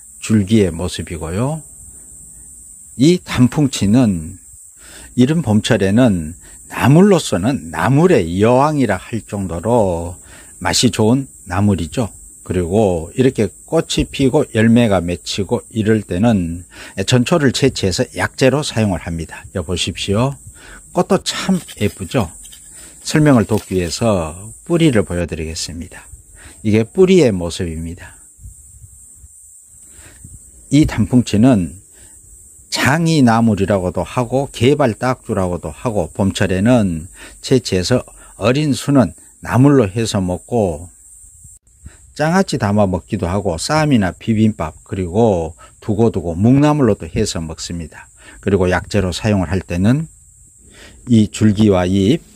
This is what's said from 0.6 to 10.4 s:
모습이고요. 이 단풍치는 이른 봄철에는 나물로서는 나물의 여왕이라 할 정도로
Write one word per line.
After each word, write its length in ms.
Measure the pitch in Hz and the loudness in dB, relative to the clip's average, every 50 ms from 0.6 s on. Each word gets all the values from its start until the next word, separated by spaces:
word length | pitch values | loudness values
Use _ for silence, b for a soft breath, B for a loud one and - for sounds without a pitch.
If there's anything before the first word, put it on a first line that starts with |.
| 98 87 | 2 2
모습이고요. 920 | 80 82 87 90 - - 85 - 90 76 78 80 87 101 123 139 160 156 - - - - - B B B B B B - - - - - - - - - - - - - - - - | 0 -4 -6 -6 -8 -8 -10 -10 -10 -8 -8 -6 -6 -4 -4 -4 -6 -8 -10 -16 -20 -20 -20 B B B B B B -20 -20 -20 -20 -20 -20 -20 -20 -20 -20 -20 -20 -20 -20 -14 -2
이 220 | - 127 160 180 175 - | 2 4 4 4 2 -2
단풍치는 1120 | - - 120 127 120 - 156 147 123 - - 104 95 107 131 127 107 95 82 78 87 92 - - - - - - - B B B B B B B B B | -4 0 2 2 2 2 0 -2 -2 0 -2 0 2 4 4 4 2 0 -2 -6 -10 -14 -18 -20 -20 -20 -20 -20 -20 B B B B B B B B B
이른 280 | 123 123 131 160 175 | 2 2 2 2 0
봄철에는 920 | - 110 104 107 - - 127 98 98 95 101 117 131 120 98 85 78 78 87 B B B B B - - | 0 0 0 0 2 0 0 2 2 2 2 4 4 2 2 0 -4 -8 -12 B B B B B -20 -14
나물로서는 1000 | - - - 117 143 170 196 208 190 156 - - 107 90 90 123 143 107 78 82 | -6 -2 2 4 6 6 6 6 4 2 0 -2 -4 -2 -2 -2 -4 -4 -8 -10
나물의 680 | 80 80 87 113 131 143 170 180 170 117 87 82 87 95 | -6 -4 0 2 2 4 4 4 4 2 0 0 0 2
여왕이라 560 | 104 113 123 127 139 156 151 143 127 101 95 | 2 4 4 4 2 2 0 0 0 0 -2
할 240 | 90 - - 120 107 | -4 -6 -8 -10 -10
정도로 960 | - - - 101 98 87 82 85 - 110 123 120 104 92 85 82 85 87 87 B B B B B | -8 -8 -6 -6 -6 -6 -6 -6 -2 0 2 2 2 0 0 -4 -6 -8 -10 B B B B B